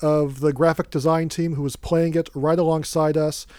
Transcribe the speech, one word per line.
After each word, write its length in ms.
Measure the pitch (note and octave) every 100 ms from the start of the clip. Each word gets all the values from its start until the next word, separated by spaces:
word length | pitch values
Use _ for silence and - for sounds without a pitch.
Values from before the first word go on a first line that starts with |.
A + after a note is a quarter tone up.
of 400 | D3+ D3+ C#3+ C3
the 100 | D3
graphic 380 | C3+ E3 E3+ -
design 400 | D3+ D3+ D#3+ D#3+
team 260 | - E3+ D3
who 60 |
was 160 | C#3+ -
playing 380 | - E3 E3 E3
it 140 | D#3+ C#3+
right 240 | D3 E3+
alongside 560 | D#3+ D#3+ C#3+ E3 D#3 D#3
us, 320 | D3+ - -